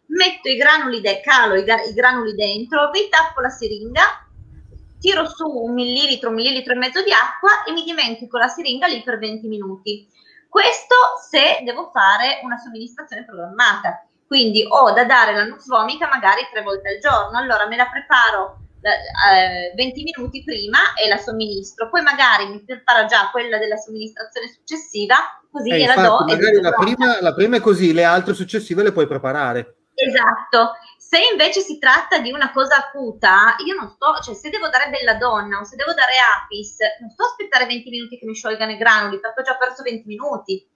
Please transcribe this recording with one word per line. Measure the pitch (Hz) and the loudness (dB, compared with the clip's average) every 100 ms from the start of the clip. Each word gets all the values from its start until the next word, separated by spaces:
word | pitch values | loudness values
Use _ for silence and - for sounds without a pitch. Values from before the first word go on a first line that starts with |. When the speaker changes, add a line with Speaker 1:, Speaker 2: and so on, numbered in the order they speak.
| - | -8
Speaker 1:
metto | 330 370 - - | 0 0 -2 -4
i | 247 | 0
granuli | 285 311 262 233 | 4 4 2 -4
de-, | 202 196 | -2 -4
calo | - 262 226 190 | 2 4 4 2
i | 202 | 2
ga-, | 226 | 0
i | 226 | -2
granuli | 208 247 247 220 | 2 2 2 -4
dentro, | 208 208 208 247 302 294 | -4 -4 -4 -4 0 0
vi | 381 415 | 0 2
tappo | 320 330 262 | 2 2 0
la | 240 | -6
siringa, | - 220 208 220 285 370 - - - - - - - - - | -6 -8 -8 -6 2 2 0 -16 -20 -20 -20 -20 -20 -20 -4
tiro | 370 370 320 | -2 0 -2
su | - 320 | -6 -8
un | 254 233 | -6 -6
millilitro, | 247 247 247 285 254 233 | -4 -2 -2 -2 -2 -4
un | 226 | -2
millilitro | 247 262 254 | -2 -4 -4
e | 247 | -2
mezzo | 254 349 | -2 -2
di | 392 | 2
acqua | 269 247 - 392 415 - | 2 2 0 2 2 0
e | |
mi | 330 | -8
dimentico | 330 320 247 226 247 240 | -6 -4 -4 -6 -8 0
la | 240 | 0
siringa | - 285 254 349 | -2 -6 -2 -2
lì | 247 | -4
per | 247 226 | -6 -6
venti | 214 220 220 | -6 -8 -10
minuti. | 214 196 190 208 208 _ _ _ _ _ | -8 -8 -12 -10 -10 _ _ _ _ _
Questo | - 392 466 - 494 - - - | 0 2 0 2 4 4 0 -4
se | 302 294 - | 2 2 2
devo | 247 247 339 | -4 -8 -6
fare | 240 196 208 254 - | 2 4 4 0 -4
una | 247 240 | -6 -10
somministrazione | 254 226 233 262 302 220 | -10 -16 -16 -16 -16 -16
programmata, | 240 185 175 208 233 196 180 - - _ - | -16 -14 -14 -2 0 0 -4 -6 -14 _ -2
quindi | 277 226 214 208 | 2 2 2 2
ho | 277 240 | 6 6
da | 226 226 | 6 4
dare | 254 220 | 4 4
la | 202 214 | 2 -2
nux | 294 262 | -6 -2
vomica | 233 220 302 330 | 0 0 -2 -2
magari | 269 196 208 254 | 0 2 2 0
tre | 220 | -8
volte | 202 196 196 | -6 -6 -6
al | 202 | -4
giorno, | 294 240 196 233 | 0 0 0 -4
allora | 262 220 208 | 0 0 0
me | 233 | -4
la | 247 | -6
preparo | 254 277 254 226 208 - - - _ | -8 0 2 4 0 -6 -10 -20 _
la, | 208 | -4
eh, | - - - 196 190 185 180 180 190 | -2 -4 0 6 6 4 0 -8 -4
venti | 254 254 | -4 -4
minuti | 311 294 247 277 | -10 -10 -10 -10
prima | - 220 208 262 403 - | -10 -10 -2 0 0 0
e | 214 | 0
la | 202 | 0
somministro. | - 220 214 196 196 - 226 | -2 -6 -6 -8 -12 -10 -2
Poi | 349 | 0
magari | 302 269 254 208 202 | 2 4 4 4 0
mi | 208 | -10
prepara | - 247 - 240 214 | -14 -10 2 2 4
già | 226 233 | 2 2
quella | 240 233 214 | -2 -2 -2
della | 214 214 | -2 -4
somministrazione | 214 220 220 - 220 240 240 | -8 -14 -14 -14 -14 -12 -12
successiva, | _ - 311 - 208 202 262 - - _ | _ -12 -12 -10 -6 2 2 0 -10 _
così | 285 214 | -8 -2
Speaker 2:
Eh, | 165 | 0
Speaker 1:
gliela | 247 254 | 4 4
Speaker 2:
infatti, | 185 | 6
Speaker 1:
do | 226 - | 4 2
e | 165 | 2
Speaker 2:
magari | 214 202 | 4 4
Speaker 1:
dico: | |
Speaker 2:
la | 175 | 4
Speaker 1:
"Guarda". | 196 196 247 | 2 0 2
Speaker 2:
prima, | 254 220 | 0 2
la | 175 | 0
prima | 156 208 240 | 2 2 2
è | |
così, | 214 180 180 | 2 4 4
le | 160 | 4
altre | 170 180 180 | 4 4 2
successive | 190 180 220 214 175 | -4 -4 -6 -4 0
le | 208 | 0
puoi | 185 147 | 2 0
preparare. | 135 131 143 131 120 117 _ _ - | 0 -4 -2 -2 -4 -6 _ _ -4
Speaker 1:
Esatto. | 254 254 226 - - 233 226 - - _ | 0 2 0 0 0 2 2 -2 -18 _
Se | - 330 466 | -2 2 2
invece | 381 302 392 | 2 0 0
si | 392 302 | -4 0
tratta | 262 294 320 339 | 4 4 4 -2
di | 240 | -2
una | 285 285 | -4 -2
cosa | 269 269 285 | 0 2 2
acuta, | 269 285 240 - 202 190 220 - 294 | 0 -10 -10 0 4 6 6 2 -4
io | 370 | -8
non | 202 | -10
sto, | - 277 - | -2 0 0
cioè, | - 196 | -4 -12
se | 302 | -10
devo | 220 294 | -6 -2
dare | 254 285 | 0 0
belladonna | 262 247 220 247 214 202 202 | -2 -2 0 0 -2 -4 -8
o | 208 | -8
se | 254 | -8
devo | 294 | -4
dare | 339 247 254 240 202 | 0 0 4 2 2
Apis, | - 208 208 - 214 214 | -4 -14 -14 -4 -4 -4
non | 226 | -14
sto | - | -4
a | 480 | -4
aspettare | 480 403 262 240 | -4 -2 -2 0
venti | 240 247 | -6 -8
minuti | 240 233 240 | -12 -12 -14
che | 220 | -12
mi | 220 | -10
sciolgano | 220 220 220 | -8 -6 -6
i | 208 | 0
granuli, | 226 214 202 196 | 2 2 0 -6
perché | 220 233 | -8 -8
ho | |
già | 262 254 | -6 -2
perso | 247 - | -4 -4
venti | 247 226 214 | -10 -10 -12
minuti. | 208 285 190 196 190 _ | -10 -8 -8 -8 -10 _